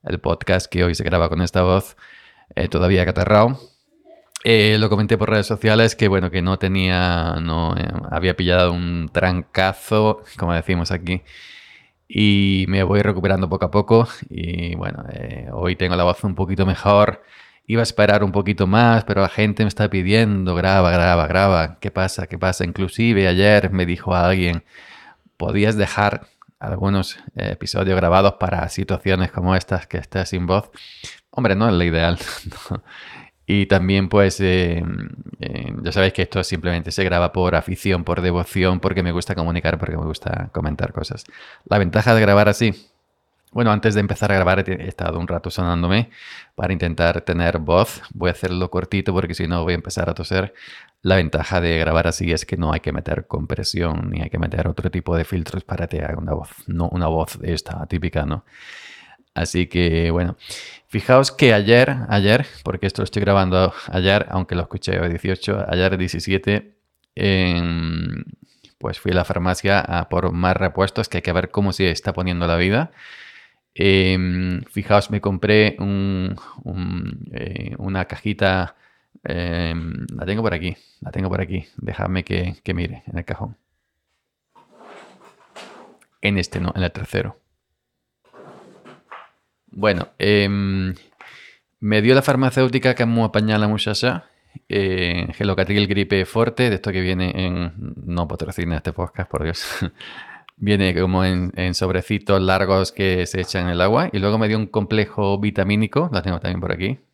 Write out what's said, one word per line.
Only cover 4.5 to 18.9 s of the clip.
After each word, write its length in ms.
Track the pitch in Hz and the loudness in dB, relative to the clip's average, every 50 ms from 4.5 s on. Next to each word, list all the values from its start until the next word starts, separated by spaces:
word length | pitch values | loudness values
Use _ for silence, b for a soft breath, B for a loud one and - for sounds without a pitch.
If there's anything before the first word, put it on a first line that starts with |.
| 113 110 104 107 110 107 | 6 6 6 6 4 4
lo 100 | 107 104 | 4 2
comenté 280 | 104 101 107 104 117 | 2 2 2 2 2
por 120 | 98 107 - | 0 2 2
redes 180 | 113 107 98 | 2 0 2
sociales 500 | - 113 101 - 110 107 110 113 110 - | 0 -4 0 2 4 6 6 6 4 4
que, 100 | - 113 | 2 2
bueno, 240 | 101 98 95 92 87 | 4 4 2 2 0
que 100 | 82 92 | -2 0
no 160 | 85 92 95 | 0 0 0
tenía, 760 | - - 92 95 95 92 92 90 90 90 90 87 87 82 85 85 82 | 0 0 0 0 2 2 2 2 2 2 2 2 0 0 -2 -2 -2
no, 340 | 85 82 80 82 82 82 87 | -2 -2 -2 0 0 0 -2
eh, 140 | 85 85 82 - - - - | -2 -4 -4 -6 -8 -8 -4
había 260 | - 80 87 92 87 | -4 -2 0 -2 0
pillado 340 | - 90 87 87 90 90 87 | 0 2 2 4 4 4 4
un 380 | 87 87 87 87 87 85 82 78 | 2 0 -2 -4 -4 -4 -6 -2
trancazo, 1120 | - 78 90 90 90 90 - _ _ - 92 95 92 - - - 110 107 107 107 107 - - - - - | -2 0 0 2 0 -2 -4 _ _ 0 2 2 0 -4 -6 0 2 2 4 2 0 -2 -8 -20 -8 -4
como 140 | 87 85 85 | -2 0 0
decimos 380 | 82 85 - 92 87 85 - | -2 0 0 -2 -2 0 -2
aquí, 300 | 90 85 87 85 92 87 B B B B B B B B B B B B B B B _ _ | -4 -6 -4 -4 -6 -6 B B B B B B B B B B B B B B B _ _
y 560 | _ - - 104 104 101 101 101 98 98 95 95 90 | _ 0 2 4 4 4 4 4 2 2 0 0 0
me 120 | 95 95 95 | 2 0 2
voy 180 | 90 101 101 | 2 2 2
recuperando 480 | 101 101 98 92 87 95 95 92 92 85 | 2 2 0 0 0 0 2 2 0 -2
poco 160 | 92 92 90 | -2 -2 -2
a 60 | 85 | 0
poco. 360 | - 104 101 - 113 117 120 - - - - - | 2 0 4 6 4 4 4 2 -4 -16 -16 -14
Y, 440 | - 85 85 85 87 87 87 85 87 | -10 -8 -6 -6 -4 -4 -4 -6 -6
bueno, 280 | 87 90 - - - - - | -6 -6 -8 -8 -10 -12 -12
eh, 380 | - - - 60 - - - - | -12 -12 -12 -12 -12 -12 -12 -10
hoy 240 | - - 87 90 90 | -8 -4 -2 -2 0
tengo 220 | - 92 90 90 | 0 0 0 2
la 80 | 87 87 | 2 2
voz 180 | 87 87 - - | 2 2 0 -2
un 100 | 104 90 | -4 -2
poquito 320 | 87 98 87 95 95 98 | -2 -2 -2 0 0 2
mejor. 560 | 95 92 - - 101 101 101 104 101 - - B B B B B B B B B | 0 0 0 4 6 6 6 6 4 2 -8 B B B B B B B B B
Iba 140 | - 110 117 | -2 0 0
a 20 | 117 | 0
esperar 400 | 113 - - 104 101 104 104 104 | 0 2 4 4 6 6 4 2
un 80 | 98 | 2
poquito 360 | 85 101 95 95 101 87 101 | 0 0 0 0 0 0 2
más, 380 | 92 98 113 120 117 | 4 6 6 6 6